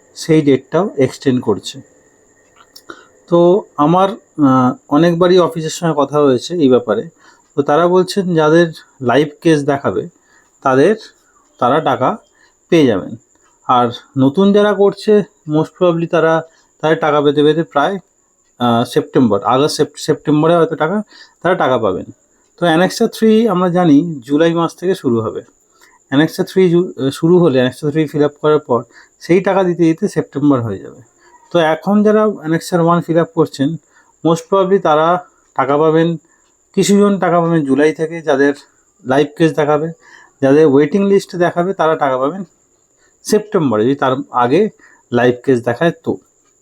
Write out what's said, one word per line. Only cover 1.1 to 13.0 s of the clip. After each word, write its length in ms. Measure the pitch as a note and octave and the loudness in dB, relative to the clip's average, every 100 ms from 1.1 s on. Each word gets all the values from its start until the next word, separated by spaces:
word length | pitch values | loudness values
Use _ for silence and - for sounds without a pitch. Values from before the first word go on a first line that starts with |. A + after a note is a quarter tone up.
| - C#3 B2 | -2 -2 -2
করছে। 400 | A2+ F#2+ - C3+ - _ _ _ _ _ _ _ _ - - - _ _ _ | -2 -4 -6 -18 -20 _ _ _ _ _ _ _ _ -20 -20 -20 _ _ _
তো 380 | E3+ F3 G3+ - - | 2 4 2 -2 -2
আমার, 320 | D3 F3 G3 | 2 2 0
আহ, 640 | A3+ _ - C#3 C3 B2+ - - | -4 _ -2 2 2 2 -2 -4
অনেকবারই 500 | C#3+ F3 E3+ F3+ F#3 | 0 2 2 2 2
অফিসের 300 | E3 E3 D#3 | 2 -2 -8
সঙ্গে 240 | - E3+ D3 | -4 -4 -2
কথা 220 | C3 D3 | -2 0
হয়েছে 360 | C#3+ B2 - F3 | 2 0 -2 0
এই 140 | C3+ | 2
ব্যাপারে। 400 | B2 A#2 G#2 E3 - _ _ _ - | 2 2 -4 -6 -16 _ _ _ -6
তো 60 | |
তারা 260 | C#3+ D3 F3 | 0 0 2
বলছেন 480 | F#3 F3 G#3 F3+ D#3+ | 0 0 -4 -2 0
যাদের 320 | D3+ E3 E3+ D#3 - _ | 2 2 0 -4 -20 _
লাইভ 260 | B2 B2+ D3+ - | -2 0 0 -2
কেস 220 | E3 D3+ | 0 0
দেখাবে 460 | C#3+ C#3 B2+ F#2 E3+ - _ _ _ _ | 0 -4 -4 -6 -8 -16 _ _ _ _
তাদের, 340 | C3+ C3 E3 A3 - _ _ _ _ _ | 0 2 2 0 -6 _ _ _ _ _
তারা 200 | B2 D3 | -2 0
টাকা 380 | C#3+ A#2+ C3+ A3 _ _ _ _ _ | -2 -2 -2 -4 _ _ _ _ _
পেয়ে 160 | E3+ C3+ | 2 2
যাবেন। 300 | F#2+ | 0